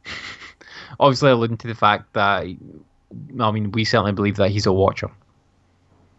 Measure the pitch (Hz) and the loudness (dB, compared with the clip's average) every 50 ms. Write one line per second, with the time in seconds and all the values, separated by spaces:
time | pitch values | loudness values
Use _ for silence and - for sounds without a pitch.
0 | _ - - - - - - - - - - _ - - - - - - - - | _ -16 -14 -14 -14 -16 -18 -18 -20 -20 -20 _ -20 -20 -20 -20 -20 -16 0 2
1 | - 139 127 123 147 139 127 117 113 113 117 107 - 117 110 - 113 104 104 98 | 4 4 4 4 4 4 4 4 2 0 -4 -6 -8 -10 -2 2 2 2 2 2
2 | - _ - 110 101 101 101 92 82 90 92 - - - - 73 - _ _ _ | -2 _ -2 0 2 2 2 0 -2 -6 -10 -14 -16 -20 -20 -20 -20 _ _ _
3 | _ _ - 113 - 143 127 120 117 107 107 110 104 104 95 113 107 - - 117 | _ _ -18 -18 -16 -12 -4 -2 0 0 0 -2 -4 -2 -2 -2 0 2 2 0
4 | 98 104 98 104 101 101 101 104 98 95 101 107 104 107 92 95 98 98 - - | 2 0 -2 -2 -2 -2 0 0 0 0 0 0 0 0 2 2 2 0 0 -4
5 | 101 - - _ _ _ _ _ _ _ _ _ _ _ _ _ _ _ _ _ | -10 -12 -12 _ _ _ _ _ _ _ _ _ _ _ _ _ _ _ _ _
6 | _ _ _ | _ _ _